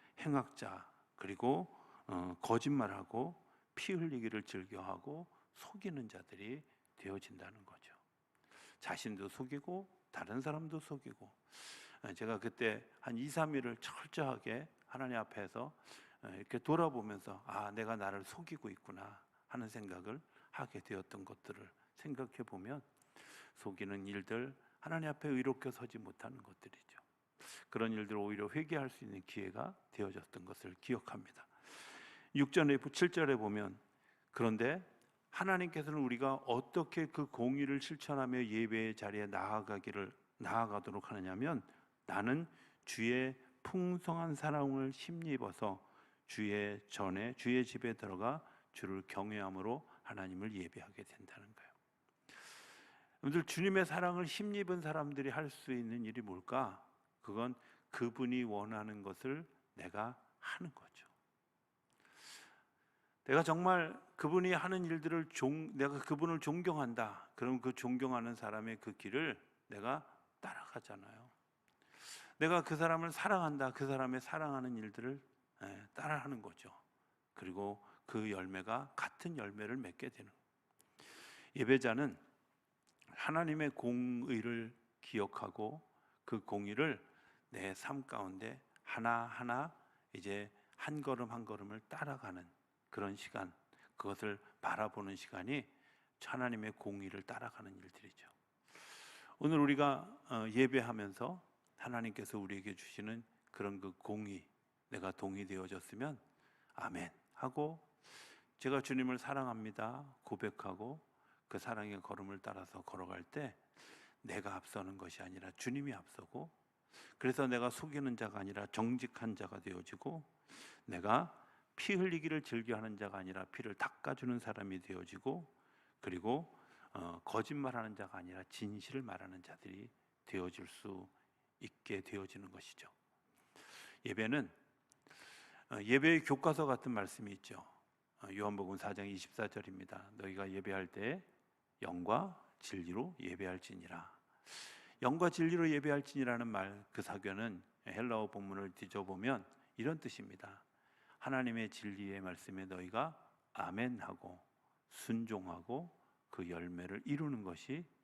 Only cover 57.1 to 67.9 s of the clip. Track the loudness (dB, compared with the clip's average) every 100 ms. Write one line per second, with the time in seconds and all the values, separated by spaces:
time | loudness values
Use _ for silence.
57.1 | _ -6 -2 -2 -4 -12 -20 _ 0 0
58.1 | 2 2 2 2 0 -2 -4 -4 -6 -6
59.1 | -4 -2 -4 -6 _ _ -12 -6 -2 -2
60.1 | -4 -16 _ -6 -6 -6 -10 -18 -20 -20
61.1 | _ _ _ _ _ _ _ _ _ -20
62.1 | -20 -18 -18 -18 -20 _ _ _ _ _
63.1 | _ 4 6 8 6 8 8 6 -2 -14
64.1 | -2 4 6 6 6 4 2 2 0 2
65.1 | 0 0 2 2 2 -2 2 2 2 0
66.1 | 2 4 2 2 2 2 2 2 0 -2
67.1 | -4 -12 -2 2 2 0 0 0